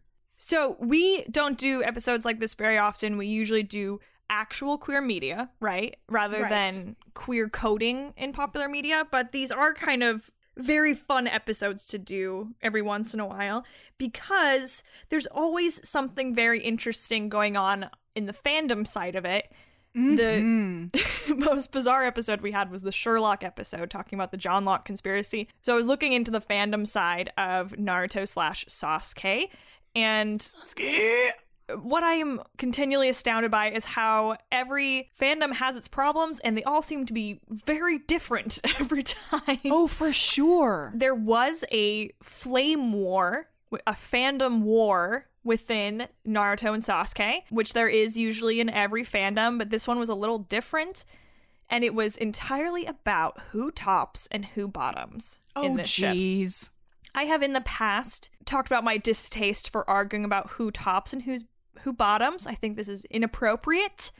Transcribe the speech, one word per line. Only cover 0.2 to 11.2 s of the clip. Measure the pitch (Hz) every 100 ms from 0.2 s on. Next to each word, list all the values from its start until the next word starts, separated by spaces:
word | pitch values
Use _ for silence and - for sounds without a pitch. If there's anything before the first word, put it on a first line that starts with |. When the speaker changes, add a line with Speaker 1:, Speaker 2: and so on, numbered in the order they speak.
| _ -
Speaker 1:
So | - 320 277 -
we | 233 311 370 381
don't | - 294 294 269
do | 269 262
episodes | 233 233 247 240
like | 233 226
this | 220
very | - 214 220
often. | 208 - 214 208
We | 202
usually | 214 220 220
do | 202 208 196 202 _ _ -
actual | 214 214 - 277 294
queer | - 277
media, | 262 185 131 190 247 -
right? | 214 185 226 - -
Rather | 226 208 214
Speaker 2:
Right. | 208 208 190
Speaker 1:
than | 190 180 220 -
queer | - - 240 214
coding | - 220 208 226 254 285 -
in | 269
popular | 277 285 294 285
media. | 285 285 311 311
But | 262 240
these | 277 262
are | 240 302
kind | 311 311 254
of | 240 220 - _ _ -
very | 254 302 302
fun | 269 - 269